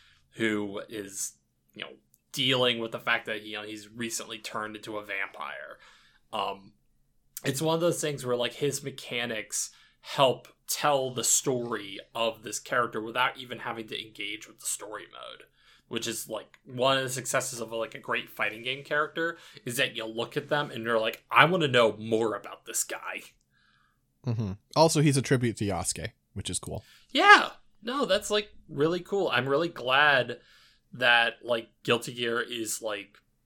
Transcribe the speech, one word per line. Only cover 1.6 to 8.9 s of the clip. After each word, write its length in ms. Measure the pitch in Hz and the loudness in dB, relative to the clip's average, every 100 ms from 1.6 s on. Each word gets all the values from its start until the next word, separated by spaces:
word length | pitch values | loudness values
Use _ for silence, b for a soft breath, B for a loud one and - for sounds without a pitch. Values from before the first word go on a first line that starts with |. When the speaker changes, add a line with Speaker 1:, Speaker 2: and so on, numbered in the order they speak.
| _ | _
Speaker 1:
you 80 | - | -14
know, 100 | - - _ _ _ | -14 -14 _ _ _
dealing 460 | - 127 127 123 117 | -2 2 4 4 2
with 140 | 113 | -4
the 80 | 120 | -4
fact 240 | - 117 - | 0 0 0
that, 160 | 107 | -8
you 140 | 107 107 | -8 -10
know, 60 | |
he's 260 | 107 107 104 | -10 -12 -12
recently 500 | 113 113 113 107 113 | -8 -6 -6 -8 -10
turned 380 | - 117 107 107 | -8 -6 -8 -10
into 220 | 113 107 | -10 -10
a 60 | |
vampire. 760 | 104 98 98 - 73 69 71 - b b b b - | -6 -6 -6 -8 -10 -10 -14 -18 b b b b -8
Um, 400 | 107 101 98 - _ _ _ _ _ _ - | -4 -2 -4 -12 _ _ _ _ _ _ -8
it's 180 | 131 135 | -4 0
one 120 | 160 | 0
of 60 | 165 | 2
those 200 | 170 160 | 2 2
things 220 | 151 139 123 | -2 -4 -2
where, 100 | 120 | 0
like, 160 | 120 | -2
his 320 | - 143 123 | 0 -2 -2
mechanics 840 | 139 | -8